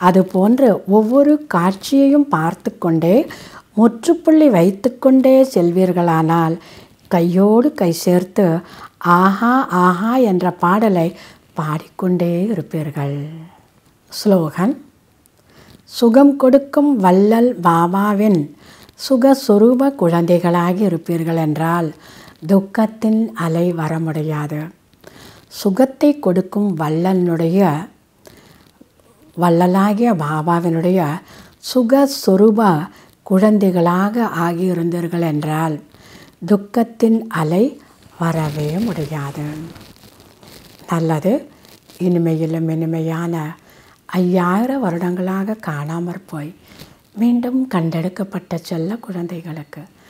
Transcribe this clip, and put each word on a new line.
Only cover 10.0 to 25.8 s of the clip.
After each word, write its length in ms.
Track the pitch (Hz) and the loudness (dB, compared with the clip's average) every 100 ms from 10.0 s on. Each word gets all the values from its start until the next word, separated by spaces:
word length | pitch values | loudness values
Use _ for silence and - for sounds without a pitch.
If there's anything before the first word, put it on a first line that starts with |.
| 220 254 | 0 2
என்ற 360 | 240 180 180 | 2 2 -2
பாடலை 680 | 175 175 202 226 185 165 175 - - _ | -2 0 2 2 2 -2 -4 -18 -20 _
பாடிக்கொண்டே 920 | - 156 151 - - 185 180 175 170 202 | -10 -6 -6 -10 -8 -2 -2 0 -2 -2
இருப்பீர்கள். 800 | 196 143 165 151 143 143 143 147 160 165 _ _ _ _ _ _ | -4 -6 -8 -8 -6 -6 -6 -10 -14 -20 _ _ _ _ _ _
ஸ்லோகன், 680 | - 214 190 156 156 196 302 - _ _ _ _ _ _ _ - - | -6 0 0 0 -2 -4 -4 -10 _ _ _ _ _ _ _ -20 -20
சுகம் 520 | _ - 233 240 285 277 | _ -2 2 6 4 4
கொடுக்கும் 600 | 262 277 277 - 285 262 | 4 4 2 0 0 2
வள்ளல் 640 | 185 185 202 226 240 240 | 4 4 4 4 2 0
பாபாவின் 880 | 175 165 175 190 208 196 214 180 147 - - - - - - | 0 2 2 0 0 0 2 2 -2 -10 -20 -20 -20 -12 -2
சுகஸ்வரூப 840 | 262 269 269 - 208 226 247 269 277 | 2 2 2 2 4 4 4 0 0
குழந்தைகளாகி 880 | 175 170 170 175 175 175 170 180 208 | 0 0 2 2 2 0 0 0 -2
இருப்பீர்கள் 500 | 165 - 170 165 165 | -2 -4 -4 -2 -2
என்றால் 580 | 156 151 165 170 160 - - - - - 160 | -2 -2 -2 -2 -4 -8 -20 -20 -20 -12 0
துக்கத்தின் 800 | 196 196 - 220 - 220 220 226 | 0 0 -2 -4 -2 -2 0 -2
அலை 380 | - 165 165 175 | -4 -4 0 -2
வர 280 | 170 156 160 | -2 -4 -4
முடியாது. 640 | 160 156 156 151 151 151 160 - _ _ - - - - _ | -4 -4 -4 -6 -6 -8 -10 -16 _ _ -20 -20 -20 -20 _
சுகத்தை 720 | - 202 190 | -6 -2 0